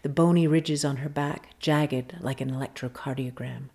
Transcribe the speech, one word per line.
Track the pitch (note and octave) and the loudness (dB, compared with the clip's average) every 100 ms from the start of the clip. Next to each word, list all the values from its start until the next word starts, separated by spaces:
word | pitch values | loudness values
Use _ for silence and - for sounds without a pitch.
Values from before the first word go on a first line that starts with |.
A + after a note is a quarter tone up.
the | D3 | 0
bony | C#3+ E3+ F3 D#3+ | 4 6 6 6
ridges | D#3+ D#3+ D3 | 4 2 0
on | C#3+ C3+ | 0 -2
her | D3 | -4
back | C#3+ C#3+ D3 - - | -4 -4 -4 -12 -4
jagged | - D3+ D3+ B2+ B2+ F3 | 2 2 2 -2 -6 -8
like | B2 C3+ | -6 -4
an | C3+ | -4
electrocardiogram. | C3 C3+ - B2+ B2 C#3+ C3 B2+ B2 B2+ B2 C3+ | -4 -6 -6 -10 -8 -6 -4 -6 -6 -10 -8 -12